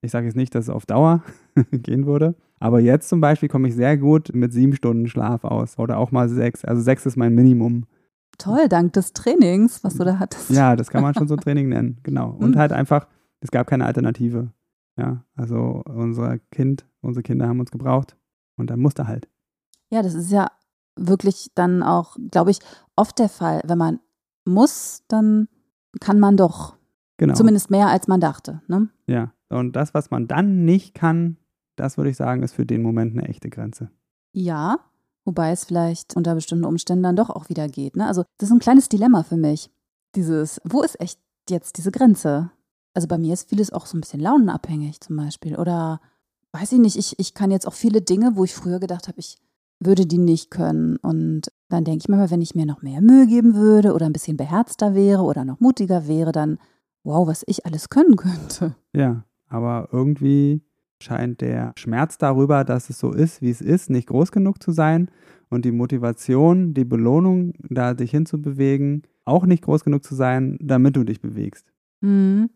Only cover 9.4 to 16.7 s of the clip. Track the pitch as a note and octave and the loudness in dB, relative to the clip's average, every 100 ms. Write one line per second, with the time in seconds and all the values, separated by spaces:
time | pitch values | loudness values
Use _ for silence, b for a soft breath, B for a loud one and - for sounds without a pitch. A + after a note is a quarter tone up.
9.4 | G3 F3+ A3+ - G3 - F3+ F#3+ F#3 - | 4 4 2 0 -8 -2 -2 -2 -4 -8
10.4 | - C3+ C3+ A#2+ A#2 - C#3 C#3 D3 D3+ | 0 2 4 2 0 -2 -2 0 -2 -2
11.4 | - C#3+ C#3 A#2+ A#2+ A#2+ - C#3 A#2 - | -2 -2 -2 -2 -4 -6 -6 -6 -6 -2
12.4 | - - D3 - C#3+ D3 - _ _ _ | 2 4 2 0 0 -2 -2 _ _ _
13.4 | C3 B2+ B2 C3 B2+ C#3 B2 A#2+ A#2+ A#2+ | -6 -4 -2 -2 -2 -2 -2 -2 -4 -4
14.4 | A#2+ _ _ _ _ - B2 B2+ _ - | -8 _ _ _ _ -8 -6 -8 _ -10
15.4 | A#2 A#2 A#2+ B2 - A#2 A#2 A#2 A#2+ A#2+ | -6 -4 -4 -6 -10 -6 -6 -4 -4 -6
16.4 | _ - C3+ | _ -4 -2